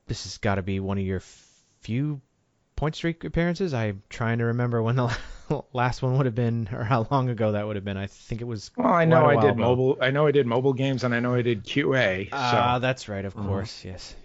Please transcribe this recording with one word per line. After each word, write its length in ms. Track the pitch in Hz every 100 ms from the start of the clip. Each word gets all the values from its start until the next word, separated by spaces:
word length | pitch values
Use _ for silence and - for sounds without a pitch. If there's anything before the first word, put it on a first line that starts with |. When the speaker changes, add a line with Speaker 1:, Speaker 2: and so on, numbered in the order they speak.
| -
Speaker 1:
this 160 | 117
has 140 | 95 -
gotta 240 | 107 98
be 180 | 92 95
one 180 | 95 98
of 60 |
your 160 | 95 92 - - _ _ _ _
few 380 | - 117 147 143 - _ _ _ _
Point 220 | - 147 -
Streak 260 | 170 165
appearances. 520 | - 165 170 170 190
I'm 280 | 127 107 101 -
trying 300 | - 113 117
to 80 | 117
remember 360 | 120 120 117
when 140 | 113 131
the 80 |
<laughs> 460 | 127 113 - - -
la-, 140 | 147 -
last 300 | 123 123 -
one 140 | 131 131
would 100 | 131
have 80 |
been, 340 | 110 120 117 110
or 100 | 117
how 240 | 110 127 110
long 160 | 139 127
ago 220 | 113 110
that 120 | 104
would 120 | 107 101
have 80 |
been. 120 | 101 98
I 120 | 98
think 320 | - - 113
it 60 | 120
was 260 | 110 - -
Speaker 2:
Well, 120 | -
I 160 | 175
Speaker 1:
quite 40 | 165
Speaker 2:
know 160 | 160
Speaker 1:
a 40 | 147
Speaker 2:
I 60 | 143
Speaker 1:
while 60 |
Speaker 2:
did 60 | 143
Speaker 1:
ago. 80 | 117
Speaker 2:
mobile. 380 | 113 127 131 -
I 100 | 127
know 160 | 139 151
I 60 |
did 140 | 143 120
mobile 260 | 117 135
games, 320 | 127 135 127
and 100 | 123
I 60 | 120
know 140 | 123
I 80 | 123
did 200 | 120 113
Q 320 | - 143 147
A, 300 | 131 110 92
so. 120 | 104 139
Speaker 1:
Ah, 420 | 123 120 120 123
that's 280 | 127 131 -
right. 160 | 98
Of 100 | 98
Speaker 3:
Mm-hmm. 120 | 101 101
Speaker 1:
course. 380 | 98 101 -
Yes, 320 | 95 90 - -